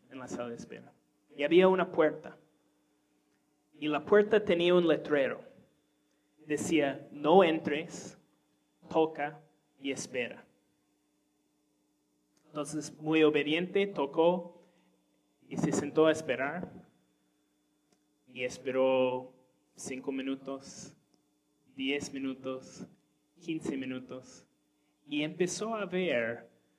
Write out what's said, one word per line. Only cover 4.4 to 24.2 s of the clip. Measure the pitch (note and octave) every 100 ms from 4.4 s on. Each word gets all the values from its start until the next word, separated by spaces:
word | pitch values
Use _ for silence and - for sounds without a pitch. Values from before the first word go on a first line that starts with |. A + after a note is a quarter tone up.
| G#3
tenía | E3+ F3 F3+
un | E3+
letrero. | D3 - D3 C3 A2+ - - _ _ _ _ _ _ _ _ -
Decía, | D3 F3 D#3+ C#3 C3+ -
"No | D3 D3 F3+
entres, | F3 D#3+ D#3 D3 E3+ - - - _ _ _ _ _ _ -
toca | D#3+ D#3 D#3 C#3+ D#3 - _ _ _
y | C#3
espera". | C3+ - B2+ A#2 G2 - _ _ _ _ _ _ _ _ _ _ _ _ _ _ _ _ _ _ _ _
Entonces, | D3+ D3 D3+ - -
muy | D#3 D#3+
obediente, | D3+ D3+ C#3+ D#3+ F3+ G3 G3+
tocó | G3+ C#3 D#3+ E3 F3+ - - _ _ _ _ _ _ _ _ _
y | -
se | D3+
sentó | C3+ C#3+ D3 D#3+
a |
esperar. | D#3+ - B2 C3+ E3 F3+ - - _ _ _ _ _ _ _ _ _ _ _ _ _ _
Y | B2+
esperó | B2+ - C3+ C3 C3 C3 B2+ B2+ - - _ _ _ -
cinco | - C3 B2+
minutos, | C3+ C3+ C3+ C3+ C3+ - - - - _ _ _ _ _ _ _ -
diez | C3+ C#3+ C#3
minutos, | C#3 C3+ C3 C3+ C3 - - - _ _ _ _ _
quince | E3+ D#3+ D#3+ C3+
minutos. | C3 B2+ C3 B2+